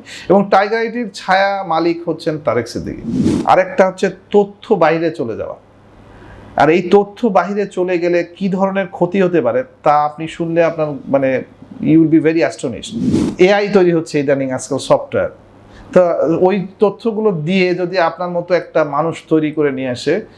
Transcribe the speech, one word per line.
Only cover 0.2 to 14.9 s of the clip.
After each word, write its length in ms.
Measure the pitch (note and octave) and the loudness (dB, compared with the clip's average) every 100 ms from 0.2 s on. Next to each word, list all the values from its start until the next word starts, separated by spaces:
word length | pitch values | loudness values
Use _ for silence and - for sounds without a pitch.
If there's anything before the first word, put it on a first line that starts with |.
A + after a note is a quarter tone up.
| - | 2
এবং 180 | G3 G3 | 2 4
টাইগার 280 | G3 G#3 A3+ | 2 2 -2
আইটির 300 | A3+ A#3+ G#3+ | -2 -6 -8
ছায়া 500 | - - F#3+ G3 G3 | -8 -2 0 2 -2
মালিক 460 | F#3 E3 E3+ E3+ E3+ | -2 0 0 -2 -4
হচ্ছেন 280 | D#3 D#3+ D3+ | -6 -6 -4
তারেক 300 | A#2 A#2 A2+ | -2 -2 -2
সিদ্দিকী। 340 | F2 - - - B2+ - - - | -6 -8 -8 -6 -2 0 0 2
আরেকটা 420 | D#3+ F#3 - F#3+ | 2 2 0 0
হচ্ছে 220 | F#3 F#3+ | 0 -4
তথ্য 640 | - - G#3 G3+ - - | -6 -2 0 0 -4 -2
বাইরে 380 | G3 D#3+ D#3+ E3 | 2 2 2 -2
চলে 260 | E3 A#2+ G2 | -4 -6 -8
যাওয়া। 180 | - - _ _ - - - - - - - - | -10 -12 _ _ -20 -20 -20 -20 -20 -20 -6 2
আর 140 | D3 | 4
এই 120 | F3+ | 2
তথ্য 460 | F3+ G3+ G3+ - A#3 | 4 2 2 -2 0
বাইরে 400 | F#3 F#3 G3+ G3 | 0 0 -4 -4
চলে 320 | F#3 F3+ F3 | -4 -2 0
গেলে 240 | F3 F3 | 0 0
কি 260 | E3+ - F#3+ | -2 -4 -4
ধরনের 380 | F#3 G3 G3 F#3 | 0 -2 -2 -6
ক্ষতি 300 | - F3 G3 | -2 0 2
হতে 200 | F3+ E3+ | 2 2
পারে 220 | B2 C3 B2+ - | 0 -2 -4 -2
তা 200 | D#3 D3 | 2 2
আপনি 240 | D3 D3+ D#3+ | 0 -4 -10
শুনলে 360 | - E3 E3 | -6 -2 2
আপনার, 240 | E3 D#3 D3+ C3+ - | 0 0 -4 -6 -4
মানে, 360 | C#3 C3 B2+ - - - - | 0 0 -2 -6 -16 -20 -4
you 160 | C#3+ D#3+ | 2 4
will 140 | D#3 | 6
be 80 | D#3 | 4
very 200 | D3+ E3 | 2 2
astonished। 580 | C#3 - C3+ E2+ - - - - - - | 0 -2 -8 -8 -10 -4 0 0 0 2
এআই 300 | F3+ G#3 G#3 | 4 4 2
তৈরি 180 | G3 F3+ | 2 4
হচ্ছে 280 | E3 E3 D3+ | 2 0 -2
ইদানিং 320 | C#3 C3+ C3 | 0 0 -2
আজকাল 260 | B2+ - C3 | -6 -4 -4
সফটওয়্যার। 520 | - | 2